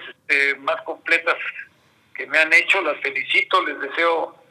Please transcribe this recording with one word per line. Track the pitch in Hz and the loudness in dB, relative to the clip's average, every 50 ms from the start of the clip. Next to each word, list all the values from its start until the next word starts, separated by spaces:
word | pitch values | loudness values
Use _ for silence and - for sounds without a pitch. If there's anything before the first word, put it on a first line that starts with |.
| - - | -4 -14
este, | - _ _ - 147 139 139 139 131 | -18 _ _ 0 2 2 2 2 0
más | 135 139 151 160 - | -2 -2 -4 -4 -4
completas | - 156 160 - - 165 165 165 - 170 - - - - - - - - _ _ _ _ _ _ _ _ - | -4 -8 -10 -6 -2 0 0 2 2 0 -2 -2 -4 -10 -10 -12 -14 -16 _ _ _ _ _ _ _ _ -12
que | - 131 | -12 -6
me | 131 143 156 | 0 2 2
han | 160 160 | 4 6
hecho. | 165 170 170 - - 196 | 6 4 4 4 2 2
Las | 170 151 139 - | 0 -2 -4 -4
felicito, | - 139 139 139 - - - 185 180 - 190 185 175 | -4 -6 -4 -6 -4 0 0 0 0 2 2 0 0
les | 151 143 139 | 0 -4 -6
deseo | 143 135 139 160 170 170 165 156 147 - - - - _ | -8 -6 -2 0 0 2 2 0 -2 -4 -8 -16 -20 _